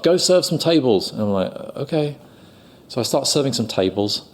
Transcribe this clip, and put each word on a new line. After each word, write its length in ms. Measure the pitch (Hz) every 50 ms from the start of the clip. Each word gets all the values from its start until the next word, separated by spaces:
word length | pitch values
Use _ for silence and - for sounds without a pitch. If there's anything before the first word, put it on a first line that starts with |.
| -
Go 140 | 165 175
serve 280 | 180 180 - 180 180 165
some 120 | - 170
tables. 540 | 147 - 165 170 160 135 127 110 95 - -
And 100 | - -
I'm 80 | 107 104
like, 240 | 101 95 92 - - - - - -
Okay. 420 | - 139 139 - 156 151 147 143 - - - - - - - - - - - - - -
So 120 | - - -
I 40 | 113
start 240 | - - 151 135
serving 260 | - - 156 143 139 -
some 140 | - 117
tables. 640 | 107 - - 95 95 95 104 101 104 104 - - -